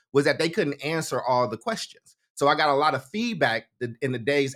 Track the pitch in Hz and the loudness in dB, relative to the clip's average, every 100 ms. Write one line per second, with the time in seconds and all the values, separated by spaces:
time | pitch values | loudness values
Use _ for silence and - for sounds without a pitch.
0 | _ 139 143 139 165 170 151 143 143 165 | _ 2 2 2 0 0 -2 -4 -4 -4
1 | - 127 127 127 120 110 - - - - | -4 -4 0 2 0 -2 -8 -8 -10 -18
2 | _ _ _ - 143 147 156 139 151 131 | _ _ _ 0 2 4 2 2 2 0
3 | - 214 240 190 131 113 - _ 123 113 | -4 -6 -4 0 0 0 -6 _ -10 -6
4 | 135 123 110 143 135 | -6 -4 -2 0 -2